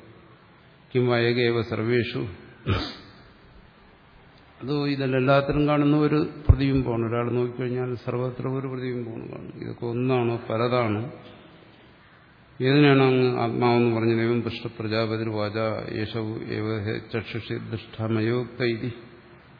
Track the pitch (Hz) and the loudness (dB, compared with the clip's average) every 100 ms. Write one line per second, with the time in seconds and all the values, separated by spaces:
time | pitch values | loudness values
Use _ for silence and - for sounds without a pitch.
0 | - - - - - - - - - 127 | -20 -20 -20 -20 -20 -20 -20 -20 -4 0
1 | 123 120 117 120 120 117 110 110 113 123 | 2 4 2 2 2 2 -2 -2 0 0
2 | 107 135 117 - - - - - - - | 0 -4 -6 -10 -18 -8 -4 -2 -4 -12
3 | - - - - - - - - - - | -20 -20 -20 -20 -20 -20 -20 -20 -20 -20
4 | - - - - - - 123 147 143 139 | -20 -20 -20 -20 -20 -12 -4 -2 0 0
5 | 135 127 127 139 139 147 147 147 147 151 | 0 2 4 4 4 2 4 4 4 4
6 | 151 151 - - - 131 139 135 123 117 | 4 2 0 0 2 4 4 2 0 0
7 | 113 117 120 123 123 120 127 123 123 120 | 0 0 0 0 -2 -4 -4 -4 -4 -6
8 | - 123 127 123 131 135 135 127 127 123 | -4 -4 -4 -4 -6 -4 -6 -6 -6 -6
9 | 113 113 - - - - 113 113 120 117 | -8 -10 -12 -12 -14 -12 -10 -8 -6 -2
10 | 127 127 117 117 - 110 120 123 113 104 | 2 2 0 -2 -4 -2 0 0 0 -2
11 | 131 - - - - - - - - - | -4 -10 -18 -20 -20 -20 -20 -20 -20 -20
12 | - - - - - - 131 143 147 135 | -20 -20 -20 -20 -14 -2 4 6 8 8
13 | 135 127 127 123 117 127 120 120 120 113 | 6 4 2 2 -2 2 4 4 4 2
14 | 113 113 113 120 110 - 117 - 107 110 | 2 2 2 0 -2 -6 -10 -6 -4 -2
15 | 110 110 110 107 104 107 110 107 - - | 0 -2 -4 -2 -2 -2 -2 -4 -6 -6
16 | 107 117 110 113 - 110 107 110 101 117 | -4 -4 -6 -6 -6 -4 -4 -2 -4 -6
17 | - 120 - 117 - 117 110 110 - - | -6 -6 -6 -8 -6 -8 -6 -10 -8 -6
18 | 110 110 110 123 117 - 123 113 123 - | 0 0 2 0 -4 -2 -2 -2 -4 -8
19 | - - - - - | -16 -20 -20 -20 -20